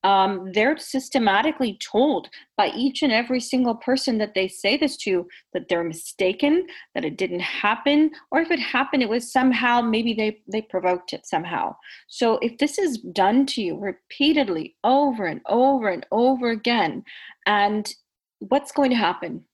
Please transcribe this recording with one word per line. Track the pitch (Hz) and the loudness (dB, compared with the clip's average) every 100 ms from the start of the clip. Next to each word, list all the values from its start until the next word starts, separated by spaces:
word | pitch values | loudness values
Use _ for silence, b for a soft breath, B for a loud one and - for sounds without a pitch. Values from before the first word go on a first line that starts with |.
Um, | - 294 190 196 190 | 4 4 4 0 -2
they're | 185 233 311 | 2 2 0
systematically | - 269 - 269 220 196 320 302 247 196 | -4 -6 -2 2 4 4 0 0 -4 -4
told | - 208 285 202 - B B - | -2 2 2 2 -4 B B -2
by | 196 214 | 0 0
each | 262 - | -2 0
and | 294 | 2
every | 226 240 254 | 2 0 -2
single | 240 254 247 | 0 0 0
person | 233 - 262 262 220 | 0 0 0 0 0
that | 208 | 0
they | 196 190 | -2 -2
say | - 196 269 | -2 0 0
this | 294 - | 0 -2
to | - 180 175 B _ | -2 -2 -2 B _
that | 180 160 | -8 -2
they're | 170 | -2
mistaken, | 170 160 - - 185 - 285 330 370 B B | -2 -8 -14 -2 -2 2 2 2 0 B B
that | - 160 | -6 -6
it | - | -4
didn't | 185 180 | -4 -4
happen, | 185 - 208 226 285 294 311 B B | -6 -2 -2 0 2 4 2 B B
or | 294 | -2
if | 330 | 0
it | 330 | -2
happened, | 233 254 269 285 | 0 -2 0 0
it | 226 | 0
was | 233 240 | -2 0
somehow, | 262 262 233 247 240 | 2 2 2 2 2
maybe | 233 220 233 | 2 0 0
they, | 214 214 214 - | -2 -2 -4 -8
they | 220 | -8
provoked | 220 190 180 180 - | -4 -2 0 -2 -4
it | - - | -14 -4
somehow. | 156 170 170 - - B B B | -4 -4 -4 -6 -8 B B B
So | - 233 220 | -2 0 2
if | 233 233 | -2 -2
this | 294 - | -2 0
is | 370 226 | -2 -2
done | - 175 190 240 269 | -6 0 4 4 2
to | - | -2
you | 185 160 | -4 -4
repeatedly | 202 185 _ - 277 294 226 165 156 _ | -8 -10 _ -2 2 2 2 -2 -6 _
over | 220 269 285 233 | 2 2 2 -2
and | 180 - - | -6 -6 -2
over | 226 262 277 214 | 2 4 4 0
and | 175 - | -4 -2
over | 208 247 262 240 | 2 2 2 -2
again, | 226 240 240 180 - B B B B - | -2 0 0 0 -4 B B B B 0
and | 208 202 214 208 - _ _ _ _ | 2 2 0 -4 -12 _ _ _ _
what's | 196 269 277 | -2 -2 0
going | - 269 | 0 2
to | 240 | 2
happen? | 180 180 170 170 _ | 0 -2 -8 -10 _